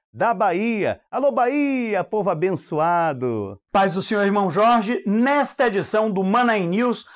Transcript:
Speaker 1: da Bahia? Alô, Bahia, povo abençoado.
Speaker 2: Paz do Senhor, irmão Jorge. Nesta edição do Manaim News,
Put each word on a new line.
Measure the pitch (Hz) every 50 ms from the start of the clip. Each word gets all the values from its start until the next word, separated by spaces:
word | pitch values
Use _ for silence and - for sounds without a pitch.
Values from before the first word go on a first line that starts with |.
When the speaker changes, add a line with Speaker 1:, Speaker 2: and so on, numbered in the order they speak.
| _ _
Speaker 1:
da | - 113 180 233 233
Bahia? | 185 220 196 170 185 220 233 226 208 170 120 95 - _ _
Alô, | - 247 269 277
Bahia, | 233 262 240 247 277 294 285 277 269 254 240 220 202 185 165
povo | - 208 214 185 196
abençoado. | 175 151 175 190 180 - - - 170 147 156 170 175 170 165 160 143 123 127 123 117 110 101 95 98 - _ _
Speaker 2:
Paz | - 202 196 190 165
do | 190
Senhor, | 185 - 220 208 202
irmão | 196 208 208 196 180
Jorge. | 147 190 214 233 240 233 196 208 254 381 -
Nesta | 196 202 226 240 277 285 294 277 - - - 262
edição | 233 196 196 160 - - 214 214 220
do | 196 196 190
Manaim | 190 208 240 247 240 220 208 180 -
News, | 180 220 247 247 220 - - - -